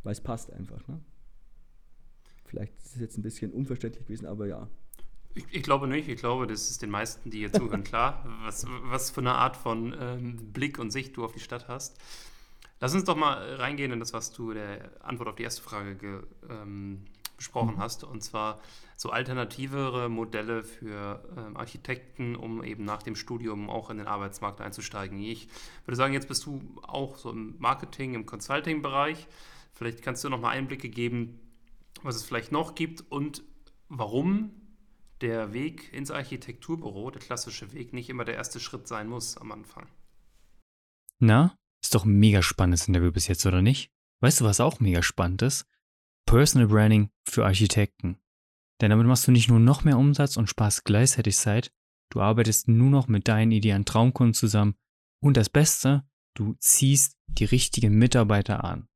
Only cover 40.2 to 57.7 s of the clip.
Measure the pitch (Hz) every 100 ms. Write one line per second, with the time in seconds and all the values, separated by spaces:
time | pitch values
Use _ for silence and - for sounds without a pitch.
40.2 | _ _ _ _ _ _ _ _ - _
41.2 | 113 113 175 _ _ _ - 113 104 101
42.2 | 107 101 87 - 90 87 - 90 87 85
43.2 | - 90 95 90 101 135 - _ _ _
44.2 | 123 - 113 98 135 - 101 87 - -
45.2 | 87 92 127 - - _ _ _ _ _
46.2 | - 120 151 131 110 107 107 107 104 _
47.2 | - - 107 95 104 - 101 _ 87 87
48.2 | _ _ _ _ _ _ 107 107 117 127
49.2 | - 123 117 117 117 143 156 127 143 143
50.2 | 143 - 107 - 107 - - 104 127 -
51.2 | 107 - - 107 - _ _ _ _ -
52.2 | 101 113 110 104 - 113 131 139 123 104
53.2 | 117 107 113 110 107 98 101 110 123 -
54.2 | 120 110 113 107 104 - _ _ _ _
55.2 | 143 127 101 147 156 - 135 139 - _
56.2 | _ - 104 - - - 135 139 - _
57.2 | - - 104 123 -